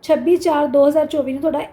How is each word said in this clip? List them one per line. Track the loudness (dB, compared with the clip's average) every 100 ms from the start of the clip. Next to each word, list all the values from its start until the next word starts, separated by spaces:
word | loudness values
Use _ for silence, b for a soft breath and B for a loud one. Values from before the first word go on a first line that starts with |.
ਛੱਬੀ | -2 0 2 0
ਚਾਰ | 0 0 0
ਦੋ | 4 4
ਹਜ਼ਾਰ | 2 -2
ਚੌਵੀ | -2 -4
ਨੂੰ | -4
ਤੁਹਾਡਾ | -4 -4 -8